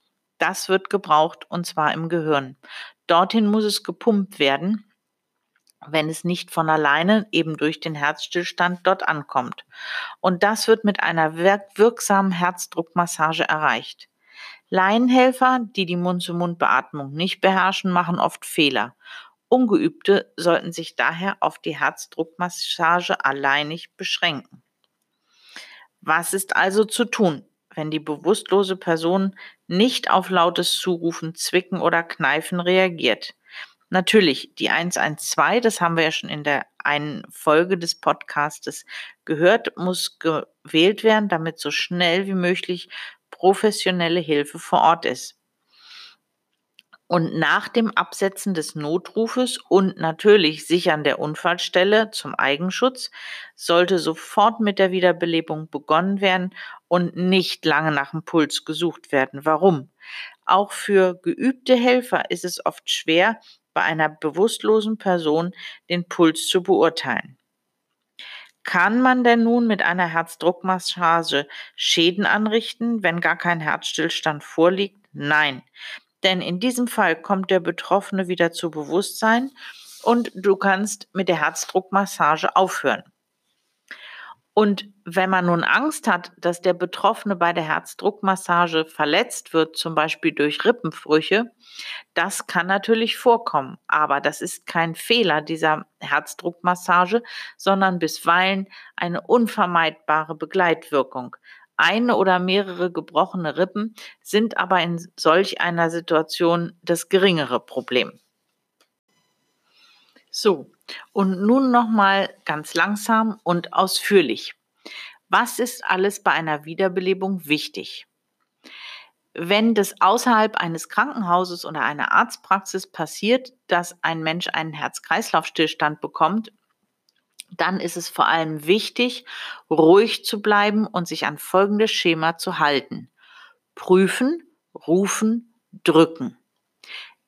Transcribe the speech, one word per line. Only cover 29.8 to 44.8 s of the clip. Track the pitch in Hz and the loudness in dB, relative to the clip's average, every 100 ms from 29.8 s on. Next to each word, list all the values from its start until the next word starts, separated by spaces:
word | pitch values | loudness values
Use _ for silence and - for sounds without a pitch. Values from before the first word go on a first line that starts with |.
| 240 247 - | 2 0 0
auf | 190 185 | 0 2
lautes | 185 170 175 175 | 2 2 0 -2
Zurufen, | - - 170 170 165 160 | -2 -2 -2 -4 -4 -8
Zwicken | 170 - 180 185 185 | -8 -2 -2 -2 -2
oder | 143 170 | 0 0
Kneifen | 165 - 143 147 165 180 | -2 -2 0 0 -2 -4
reagiert? | 175 185 185 170 131 107 - - _ - - _ _ | 0 2 2 0 -2 -2 -6 -18 _ -20 -20 _ _
Natürlich, | 185 180 214 175 131 - - | -2 4 4 4 2 -6 -8
die | - | -2
eins | 143 175 - | -2 -2 -2
eins | 123 151 - | -4 -4 -6
zwei, | - 151 214 | 0 2 2
das | 233 214 | 0 0
haben | 170 165 | 0 2
wir | |
ja | 160 | 0
schon | 160 - | -2 -8
in | 151 | -6
der | 147 143 - - | -2 -2 -4 -6
einen | - 147 147 131 - | -2 -2 -4 -8 -14
Folge | - - 151 180 190 | -4 2 2 2 -2
des | 165 - | -4 -4
Podcastes | - - - - 147 - - - - - - - | -2 -2 -4 -4 -4 -6 -12 -12 -14 -18 -18 -14
gehört, | - 156 175 226 226 - | -8 2 4 4 0 -6
muss | 180 180 - - | -4 -4 -6 -4
gewählt | 160 156 - _ - 160 180 208 | -2 -2 -4 _ -2 2 4 4
werden, | 220 214 208 | 2 2 2
damit | 170 160 156 | -2 -4 -8
so | 147 | -6
schnell | 147 - 180 175 175 196 | -6 -4 -2 0 0 -2
wie | |
möglich | 190 175 185 - 180 - - - - _ | -2 0 -2 -4 -8 -10 -16 -18 -20 _
professionelle | - 185 196 214 208 - 180 170 170 | 0 2 4 2 0 -2 -2 0 0
Hilfe | 156 147 143 - | 0 0 -2 -8
vor | - - | -2 4